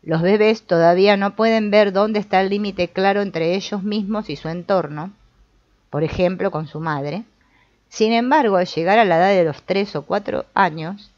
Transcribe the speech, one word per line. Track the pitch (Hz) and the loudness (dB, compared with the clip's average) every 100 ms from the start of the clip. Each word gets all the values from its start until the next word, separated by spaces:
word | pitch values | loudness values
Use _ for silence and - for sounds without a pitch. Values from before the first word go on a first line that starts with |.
Los | - 160 | -2 -2
bebés | 170 208 214 220 | 2 2 2 0
todavía | - 170 165 175 196 202 | 0 2 4 4 4 2
no | 196 | 0
pueden | 196 226 226 208 | 0 0 2 2
ver | 208 202 | 4 4
dónde | 190 214 208 | 2 0 0
está | 208 185 | 0 0
el | 196 | 2
límite | 202 208 196 175 | -2 -4 -4 -4
claro | - 190 202 | 0 0 0
entre | 202 165 165 185 | -2 -2 -2 -2
ellos | - 208 | -4 -6
mismos | 196 208 196 214 220 | -4 -4 -4 -6 -6
y | 143 | -10
su | 156 | -8
entorno, | 175 170 190 151 151 175 - _ _ _ _ _ _ _ | -8 -2 -2 0 -8 -12 -16 _ _ _ _ _ _ _
por | 143 | -4
ejemplo, | 156 - 180 185 196 | -4 0 -2 0 -4
con | 156 156 | -4 -10
su | 151 | -8
madre. | 160 147 143 175 226 _ _ _ _ _ _ | -6 -6 -6 -10 -12 _ _ _ _ _ _
Sin | - 220 | -2 0
embargo, | 233 247 302 233 190 | 2 2 2 4 2
al | 180 | 0
llegar | - 165 214 | -2 0 2
a | |
la | 208 165 | 4 4
edad | 185 | 4
de | 196 | 4
los | 165 143 | 2 -2
tres | - 190 202 151 | -4 -2 -2 -6
o | |
cuatro | 143 202 202 - - | -4 -4 -4 -6 -4
años | - 190 156 160 202 - | 0 0 -2 -10 -12 -16